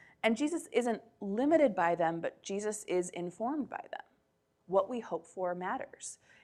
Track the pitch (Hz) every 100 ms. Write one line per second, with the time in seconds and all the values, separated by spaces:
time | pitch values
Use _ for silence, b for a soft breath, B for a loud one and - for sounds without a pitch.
0 | b b 226 226 294 330 - - 240 220
1 | - - 202 208 285 320 277 190 170 170
2 | 165 165 165 - - 196 214 208 - 180
3 | 180 - - - 226 302 254 - - -
4 | - _ _ _ _ _ - 190 190 247
5 | 226 165 - - 180 180 185 254 - -
6 | - - b b